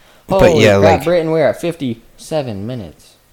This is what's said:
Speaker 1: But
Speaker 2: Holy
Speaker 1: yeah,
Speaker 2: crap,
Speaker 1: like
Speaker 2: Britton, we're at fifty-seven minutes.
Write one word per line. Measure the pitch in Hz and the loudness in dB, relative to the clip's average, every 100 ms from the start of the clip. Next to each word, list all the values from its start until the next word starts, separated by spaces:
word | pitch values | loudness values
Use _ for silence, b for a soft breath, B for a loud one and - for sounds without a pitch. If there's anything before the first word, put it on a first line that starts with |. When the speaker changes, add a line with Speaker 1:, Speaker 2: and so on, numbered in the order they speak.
| b b - | b b -4
Speaker 1:
But | 190 185 | 2 2
Speaker 2:
Holy | 113 | 4
Speaker 1:
yeah, | 107 101 | 4 4
Speaker 2:
crap, | 98 95 | 4 2
Speaker 1:
like | |
Speaker 2:
Britton, | 151 175 160 | 0 -2 0
we're | 160 131 | 0 0
at | - | -2
fifty-seven | 175 160 131 113 _ _ - 156 127 98 107 | -6 -6 -8 -8 _ _ -8 -6 -6 -10 -10
minutes. | 127 85 - - _ _ | -12 -14 -20 -20 _ _